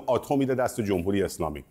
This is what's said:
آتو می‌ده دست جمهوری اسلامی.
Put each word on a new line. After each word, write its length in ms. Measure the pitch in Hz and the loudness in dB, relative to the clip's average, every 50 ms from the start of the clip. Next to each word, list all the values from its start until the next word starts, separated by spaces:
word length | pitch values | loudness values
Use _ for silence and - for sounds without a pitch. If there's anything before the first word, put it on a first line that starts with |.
| - | 0
آتو 300 | - 123 107 - - 147 | 0 0 0 0 0 0
می‌ده 200 | 139 139 127 131 | 2 2 2 2
دست 260 | 127 127 113 - - | 2 0 0 0 -2
جمهوری 420 | 107 98 98 90 85 98 101 98 92 | 0 0 0 0 2 2 2 2 0
اسلامی. 400 | 85 - - 85 76 76 71 67 - | 0 -2 -4 -4 -4 -4 -6 -12 -16